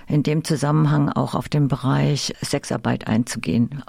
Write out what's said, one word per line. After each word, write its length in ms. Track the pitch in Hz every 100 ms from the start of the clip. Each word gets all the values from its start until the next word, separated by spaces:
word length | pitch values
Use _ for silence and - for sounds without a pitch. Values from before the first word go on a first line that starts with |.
| -
in 140 | 151
dem 200 | 151 156
Zusammenhang 640 | - 151 143 156 147 147 143
auch 260 | - 131 -
auf 140 | -
den 180 | 147 139
Bereich 680 | 139 131 139 143 143 - -
Sexarbeit 640 | - 143 - 120 117 120 -
einzugehen 760 | 110 123 113 - 107 117 143